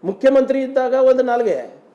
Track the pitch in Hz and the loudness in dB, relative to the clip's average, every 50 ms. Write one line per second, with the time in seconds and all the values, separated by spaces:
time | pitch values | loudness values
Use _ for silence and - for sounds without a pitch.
0 | - 175 196 - - 269 269 269 254 - 269 269 269 254 269 269 254 254 247 262 | -6 -8 -8 0 0 2 2 2 2 2 -2 -4 -4 -4 -4 -2 -2 0 0 2
1 | 262 262 254 254 254 247 240 247 233 208 170 127 120 104 - - _ _ | 2 2 2 2 0 0 0 -2 0 -2 -2 -4 -6 -12 -18 -20 _ _